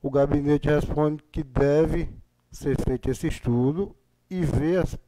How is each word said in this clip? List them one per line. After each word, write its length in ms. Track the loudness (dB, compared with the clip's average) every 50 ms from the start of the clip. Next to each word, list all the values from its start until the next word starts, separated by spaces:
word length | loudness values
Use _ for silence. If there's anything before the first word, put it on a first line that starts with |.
o 100 | -8 -2
gabinete 560 | 2 2 2 2 2 0 2 2 0 2 2 2
responde 560 | 0 0 0 -2 0 0 0 0 0 -4 _ _
que 120 | -8 -8 -8
deve 680 | -4 0 2 2 4 4 4 4 2 0 -2 -4 -6 -8 -14 -20 _ _ _ _ _
ser 240 | -20 -8 -4 -4 -2 -2
feito 280 | 0 -2 -2 -2 -2 -4
esse 180 | -4 -2 -4 -6
estudo 680 | -6 -4 -2 -2 0 2 2 0 0 -2 -4 -6 -8 _ _ _ _ _ _ _
e 120 | -4 -2
ver 400 | -2 0 0 0 0 2 2 2
as 160 | 0 -2 -4 -10 _